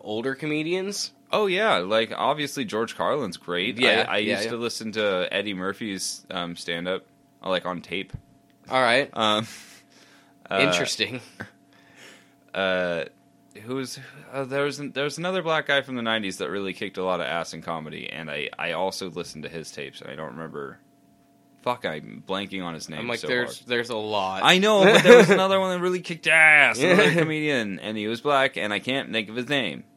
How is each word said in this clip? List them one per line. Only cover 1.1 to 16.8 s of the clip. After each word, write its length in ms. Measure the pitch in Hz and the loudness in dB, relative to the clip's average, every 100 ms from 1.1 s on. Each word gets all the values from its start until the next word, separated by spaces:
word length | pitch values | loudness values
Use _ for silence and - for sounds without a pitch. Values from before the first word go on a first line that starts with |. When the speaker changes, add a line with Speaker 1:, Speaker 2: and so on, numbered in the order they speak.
| _ _ | _ _
Speaker 2:
Oh, 160 | 202 202 | -2 0
yeah. 300 | 180 220 110 | 0 2 0
Like, 340 | 90 110 110 - | 2 0 0 -2
obviously, 500 | 117 151 143 143 107 | -2 -2 -4 -6 -4
George 300 | 107 113 - | -2 -4 -2
Carlin's 400 | 90 143 107 - | -2 -2 -4 -8
great. 400 | - 87 95 110 | -6 -4 -2 2
Speaker 1:
Yeah, 260 | 123 107 - | 4 4 2
Speaker 2:
I, 80 | 101 | 0
I 20 | |
Speaker 1:
yeah, 160 | 107 | 0
Speaker 2:
used 120 | 101 113 | -2 -2
Speaker 1:
yeah. 60 | |
Speaker 2:
to 60 | 117 | -4
listen 340 | 117 - 110 | -6 -6 -6
to 340 | 107 104 92 90 | -2 0 0 0
Eddie 220 | 98 104 | -2 -2
Murphy's, 720 | 92 95 98 110 95 - - - | -4 -6 -6 -6 -6 -6 -8 -10
um, 260 | 92 85 85 | -8 -8 -8
stand-up, 500 | - 85 90 92 - _ _ _ | -6 -4 -4 -6 -8 _ _ _
uh, 60 | 92 | -4
like, 160 | 90 90 | -2 -2
on 160 | 87 | -8
tape. 320 | - 90 92 - - _ _ _ - | -8 -10 -8 -14 -18 _ _ _ -2
Speaker 1:
All 120 | 131 | 2
right. 280 | 123 123 139 | 4 4 2
Speaker 2:
Um, 340 | - 107 107 113 - - - _ _ | 0 2 2 -2 -10 -20 -20 _ _
<laughs> 540 | - - _ _ - | -20 -20 _ _ -4
uh, 80 | 95 | 0
Speaker 1:
Interesting. 600 | 92 90 85 - 107 123 - - 98 _ _ _ _ - - - _ _ _ | 2 2 0 -2 -4 -6 -14 -16 -18 _ _ _ _ -20 -20 -20 _ _ _
Speaker 2:
Uh, 520 | 95 95 92 90 85 - _ _ _ _ 101 | -2 0 0 0 -2 -6 _ _ _ _ -16
who 120 | 110 135 | -8 -6
was, 240 | 127 143 127 123 117 | -8 -10 -16 -20 -12
uh, 140 | 131 131 | -8 -4
there 180 | 139 | -2
was 160 | 143 139 | -2 -4
an, 120 | 143 | -6
there 100 | 131 | -4
was 140 | 143 147 | -4 -4
another 240 | 175 190 | -4 -2
black 240 | 160 156 147 | 0 -2 2
guy 140 | 139 | 0
from 140 | 135 127 | 0 -4
the 60 | |
nineties 360 | 117 110 98 90 | -2 -2 -2 -4
that 120 | 76 | -4
really 240 | 98 98 | -4 -6
kicked 240 | 90 | -6